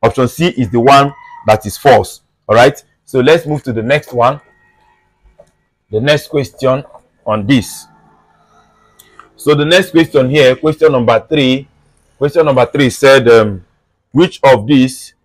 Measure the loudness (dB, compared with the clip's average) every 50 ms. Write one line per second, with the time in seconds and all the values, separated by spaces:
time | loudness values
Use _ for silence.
0 | -2 -4 -2 -2 -4 -4 -2 -4 -4 -4 -2 -4 -6 -4 -2 0 2 4 4 4
1 | 2 0 -4 -12 -20 -20 -20 -14 -2 -2 -2 -2 -2 -10 -14 -2 2 4 4 4
2 | 2 -2 -10 -20 _ _ _ _ _ -2 2 2 2 2 0 -2 _ _ _ _
3 | _ _ -4 -2 2 2 2 0 0 -6 -8 -8 -8 -8 -8 -8 -4 -4 -4 -4
4 | -4 -8 -4 -2 -2 -2 -2 -4 _ _ _ _ _ _ _ _ _ _ _ _
5 | _ _ _ _ _ _ _ _ -20 _ _ _ _ _ _ _ _ _ -8 -6
6 | -2 0 -2 -2 -2 -6 -6 -6 -6 -6 _ _ -4 -4 -4 -4 -6 -14 _ -20
7 | _ _ _ _ _ -6 -6 -6 -2 -2 -2 -2 -2 -4 -14 -20 -20 _ _ _
8 | _ _ _ _ _ _ _ _ _ _ _ _ _ _ _ _ _ _ _ _
9 | _ _ _ _ -20 _ _ _ -2 -2 0 0 0 0 0 0 0 0 0 0
10 | 0 0 0 -2 -2 0 0 2 2 2 2 0 -2 -4 -2 0 0 0 0 0
11 | 0 0 0 -2 -2 _ -4 -2 0 -2 -2 -4 -6 _ _ _ _ _ _ _
12 | _ _ _ _ -6 -4 -2 0 -2 0 2 0 0 0 0 -2 -2 -2 -2 0
13 | 2 4 4 4 4 4 4 4 4 2 -4 -10 -16 _ _ _ _ _ _ _
14 | _ _ _ 0 0 0 -2 -2 2 2 2 2 0 0 0 0 0 0 -4 -10
15 | -20 -20 _ _ _